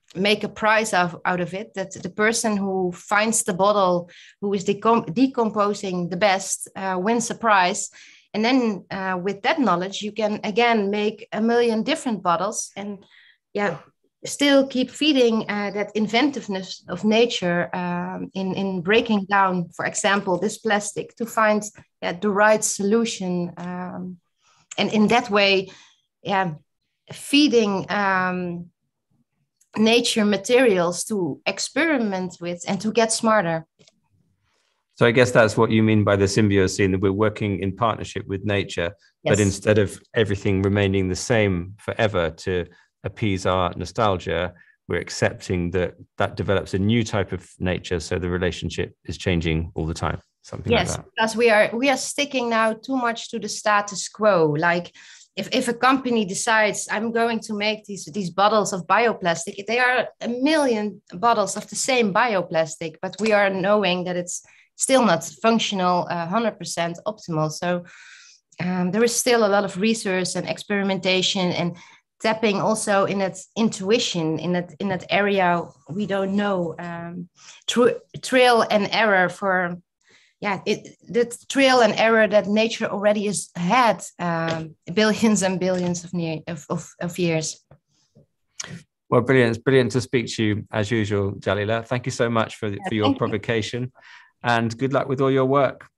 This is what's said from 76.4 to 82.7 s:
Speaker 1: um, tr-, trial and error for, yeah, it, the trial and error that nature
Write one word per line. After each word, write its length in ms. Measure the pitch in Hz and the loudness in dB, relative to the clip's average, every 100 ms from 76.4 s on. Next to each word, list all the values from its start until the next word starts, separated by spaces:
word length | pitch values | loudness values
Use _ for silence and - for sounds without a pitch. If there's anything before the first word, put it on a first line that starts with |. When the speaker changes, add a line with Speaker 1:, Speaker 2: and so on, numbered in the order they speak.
| 208 190 170 160 | 0 -2 -4 -6
Speaker 1:
um, 480 | 175 170 170 175 180 _ - - - | -10 -10 -12 -12 -14 _ -20 -16 -4
tr-, 300 | 226 226 - _ - | 2 2 2 _ -12
trial 420 | - 254 247 233 - | 0 4 6 4 4
and 200 | 208 196 | 0 0
error 380 | 190 220 190 180 | 0 2 4 2
for, 480 | 180 196 185 175 175 _ _ _ _ _ - | 0 -2 0 -2 -6 _ _ _ _ _ -10
yeah, 200 | 208 185 202 | -6 -6 -4
it, 300 | 202 - - - | -4 -6 -20 -4
the 160 | 208 233 - - | -2 -2 -4 -6
trial 320 | 269 269 254 | 2 4 6
and 140 | 214 - | 4 4
error 300 | 220 226 214 | 4 4 4
that 180 | 208 190 | 4 2
nature 400 | 214 226 | 0 0